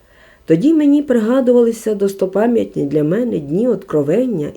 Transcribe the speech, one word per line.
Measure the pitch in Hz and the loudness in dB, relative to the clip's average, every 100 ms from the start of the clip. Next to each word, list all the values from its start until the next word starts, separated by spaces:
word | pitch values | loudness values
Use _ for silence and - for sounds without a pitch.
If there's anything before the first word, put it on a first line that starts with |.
| _ _ - _ - | _ _ -20 _ 0
Тоді | 165 269 | 2 4
мені | 320 285 294 | 2 4 2
пригадувалися | 294 247 214 262 247 240 233 226 214 | 2 0 2 0 2 4 2 0 -4
достопам'ятні | 202 196 196 185 190 233 226 202 151 | -2 -2 -2 -4 0 0 0 -2 -6
для | 143 151 | -2 -2
мене | 151 196 247 185 | 0 -2 -2 -4
дні | 139 170 247 | -4 -2 -2
откровення | 196 - 151 143 196 254 185 147 | -2 -2 -2 0 0 -2 -4 -6